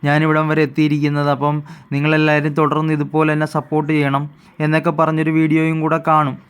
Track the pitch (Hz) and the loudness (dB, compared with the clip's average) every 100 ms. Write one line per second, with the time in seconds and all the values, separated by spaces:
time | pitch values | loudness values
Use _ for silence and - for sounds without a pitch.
0 | 147 147 156 156 156 156 151 143 151 147 | 2 2 2 0 0 0 0 0 0 0
1 | 147 147 147 139 143 151 147 - - 143 | 0 0 0 0 0 -2 -6 -18 -8 -2
2 | 147 156 156 151 147 147 151 147 156 156 | 0 2 2 2 0 0 0 0 -2 -2
3 | 143 156 156 151 151 151 139 151 151 156 | -2 0 0 0 -2 -4 -2 -4 0 0
4 | 143 139 147 - - _ 151 156 170 156 | 0 -2 -6 -12 -20 _ 0 0 0 0
5 | 160 160 156 160 160 156 160 160 156 160 | 0 0 0 2 2 2 0 0 -2 -2
6 | 165 156 147 131 | 2 2 0 -4